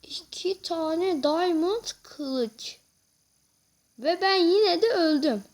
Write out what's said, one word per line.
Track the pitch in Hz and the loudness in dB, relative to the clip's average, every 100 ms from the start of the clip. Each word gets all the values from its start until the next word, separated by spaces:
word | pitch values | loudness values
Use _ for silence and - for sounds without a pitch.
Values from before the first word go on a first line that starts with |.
İki | - - - - 359 381 | -14 -16 -14 -8 -6 -6
tane | - 330 320 330 370 330 | -6 -6 -4 -2 -2 0
diamond | 277 311 359 320 339 440 - - | 0 0 0 0 0 -4 -6 -16
kılıç. | - - 285 262 226 220 - - _ _ _ _ _ _ _ _ _ _ _ - | -18 -12 -6 -4 -4 -6 -18 -18 _ _ _ _ _ _ _ _ _ _ _ -6
Ve | 262 349 | -2 0
ben | 381 381 | 2 4
yine | 339 381 427 349 | 4 4 4 4
de | 440 | 2
öldüm. | 466 330 302 294 214 196 | 2 2 2 0 -2 -6